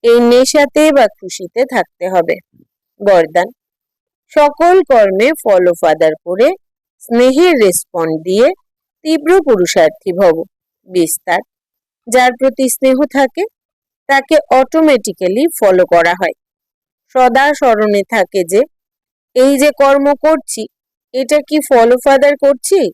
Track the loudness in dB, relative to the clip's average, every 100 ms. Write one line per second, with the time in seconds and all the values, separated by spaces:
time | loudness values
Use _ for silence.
0 | 2 2 4 2 2 2 0 2 2 2
1 | 0 _ -18 -14 -10 -6 -4 -4 -6 _
2 | -4 -2 -2 -6 _ _ _ _ _ _
3 | 0 2 2 -2 -4 _ _ _ _ _
4 | _ _ _ 0 0 2 2 2 2 2
5 | 2 0 -2 -2 0 2 2 0 -2 0
6 | 0 -2 -10 -2 -2 -2 _ _ _ _
7 | -6 0 2 2 2 2 0 0 -8 -6
8 | -6 -6 -4 0 0 -2 _ _ _ _
9 | -6 -4 0 0 2 -2 0 0 0 -2
10 | -10 0 0 0 -6 _ _ _ _ -4
11 | -4 -4 -6 -6 -6 _ _ _ _ _
12 | -4 0 0 0 -4 -2 -6 -2 -2 0
13 | -2 -2 -4 -4 -10 _ _ _ _ _
14 | -4 -4 0 -2 0 -2 0 0 0 0
15 | -2 -6 -4 -2 -4 0 0 2 2 2
16 | 0 -2 -6 -8 _ _ _ _ _ _
17 | _ 0 0 2 0 0 0 0 0 -2
18 | -2 -4 -2 -4 -2 -2 -2 _ _ _
19 | _ _ _ 0 0 2 0 0 0 2
20 | 0 0 0 -2 -4 -12 -14 _ _ _
21 | _ -8 -2 -2 -2 -6 0 2 4 2
22 | 2 2 2 2 0 -2 -2 -2 -2